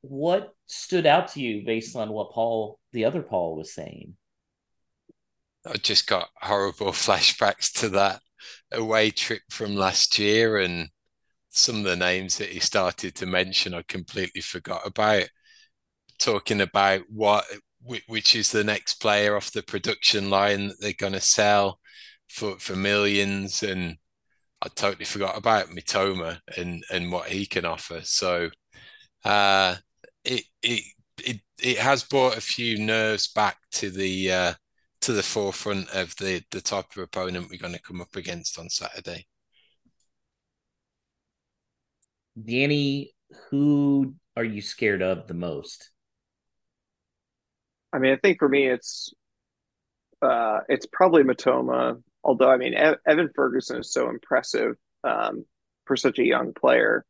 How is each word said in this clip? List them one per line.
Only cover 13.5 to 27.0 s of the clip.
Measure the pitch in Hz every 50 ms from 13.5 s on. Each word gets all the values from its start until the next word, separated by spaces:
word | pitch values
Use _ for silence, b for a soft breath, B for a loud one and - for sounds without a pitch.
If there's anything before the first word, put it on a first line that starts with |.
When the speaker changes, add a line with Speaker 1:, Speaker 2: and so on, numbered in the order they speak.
| 92 - - 98 90
Speaker 2:
I | 85 82
completely | - - 95 87 - - 101 92 87 _ 92 90
forgot | - - 90 - - 92 85 -
about. | 101 - - 107 107 107 101 90 - _ b b b b b b b b _ _ _ _ _ _ _ _ _
Talking | - - 110 101 - - 113 101
about | 98 87 - 101 98 98 95 95 90 _
what, | 110 107 107 101 104 104 - - - 104 _ _ _ _ 120
whi-, | 123 123 107 -
which | - 113 107 - - -
is | 117 107 - -
the | 110 104
next | 107 107 98 - - -
player | - - 107 104 104 104 104 104
off | 101 - - -
the | 110 -
production | - - 98 87 107 104 - - - - 107 98 98
line | 98 98 101 101 101 98 101 101
that | 92 _
they're | 101 104 101
gonna | - 101 98 95 95
sell | - - - - 104 104 104 101 101 98 95 _ B B B B B B B B B _
for, | - - 110 104 95 92
for | - - 98
millions, | 95 98 98 104 104 104 101 101 101 101 98 98 98 98 95 - - -
and | 104 95 92 90 85 82 80 _ _ _ _ _ _ _ _ _ _ _ _
I | - 90
totally | _ - - 98 - - 101
forgot | - - 101 98 95 92 107
about | 98 117 113 104 92 -
Mitoma | 85 87 - - - 101 95 98 95 92 85 82 85 85 _ - -
and, | - 90 90 87 82 - - 92
and | 92